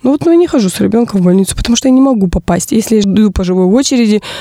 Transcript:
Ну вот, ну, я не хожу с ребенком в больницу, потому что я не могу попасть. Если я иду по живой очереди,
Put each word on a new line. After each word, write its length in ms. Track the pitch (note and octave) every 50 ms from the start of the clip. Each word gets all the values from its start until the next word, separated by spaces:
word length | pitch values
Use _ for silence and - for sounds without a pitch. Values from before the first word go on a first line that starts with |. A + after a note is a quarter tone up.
Ну 100 | - B3+
вот, 140 | C#4 D4 -
ну, 60 | E4+
я 60 | E4 E4+
не 100 | F4 D#4+
хожу 220 | - C4+ G#3 F#3
с 100 | - -
ребенком 420 | G#3 G3 G#3 A3+ A#3+ A3+ - G3
в 20 | F3
больницу, 320 | F3+ F3+ G3 G3 - -
потому 200 | - - - A#3
что 120 | A3+ - C4
я 60 | B3+
не 80 | C4
могу 260 | C4+ C4+ C4 G#3+ F#3+ F3+
попасть. 440 | - F3+ - - E3+ F3+ - -
Если 240 | - A3+ A3 - A3+
я 60 | G#3+
иду 300 | G3+ G3 F#3 G3+ G#3+ G#3
по 120 | F#3 - F#3+
живой 220 | F3+ F#3 F#3 F#3
очереди, 560 | F3+ G3+ B3+ C#4+ - C4+ B3 A#3 G#3+ G#3 G#3 - - - -